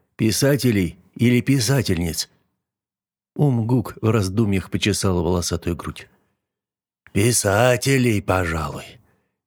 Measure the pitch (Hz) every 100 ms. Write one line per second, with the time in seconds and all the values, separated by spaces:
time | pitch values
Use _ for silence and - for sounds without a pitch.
0 | _ - 110 98 139 143 127 104 85 -
1 | _ - 117 123 123 139 113 139 - 87
2 | 85 82 - _ _ _ _ _ _ _
3 | _ _ _ - 147 117 110 123 - -
4 | 110 110 92 98 104 95 - 92 107 92
5 | 98 87 82 90 - 85 87 73 - -
6 | - _ _ _ _ _ _ _ _ _
7 | _ - 117 117 101 101 127 123 135 135
8 | 123 101 - 92 85 80 73 67 - -
9 | _ _ _ _